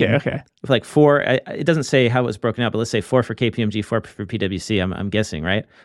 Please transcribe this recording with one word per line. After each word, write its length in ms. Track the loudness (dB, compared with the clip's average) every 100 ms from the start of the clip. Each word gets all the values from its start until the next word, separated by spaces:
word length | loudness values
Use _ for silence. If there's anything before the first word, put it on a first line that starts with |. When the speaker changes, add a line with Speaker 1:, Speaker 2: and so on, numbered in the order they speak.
Speaker 1:
Okay, 100 | 4 2
okay. 280 | 0 -6 -10 _ 0
Speaker 2:
like, 180 | 0 2
four, 420 | 4 6 4 2
I, 120 | -2 -2
I, 40 |
it 100 | -6 0
doesn't 180 | 0
say 240 | 2 2 4
how 140 | 2
it 40 | 0
was 120 | -2
broken 260 | -4 -2
out, 80 | -2
but 60 | -2
let's 140 | -2
say 100 | -2
four 220 | 0 0
for 100 | 0 -2
K 160 | -2
P 100 | 0
M 80 | -2
G, 120 | -2
four 200 | -2 -4
for 240 | -4 -12 -8
P 120 | -4
W 220 | -4 -4
C, 200 | -2 -2
I'm, 140 | -2
I'm 160 | -4 -4
guessing, 340 | -2 -2 -4
right? 220 | -2 -2 -4 _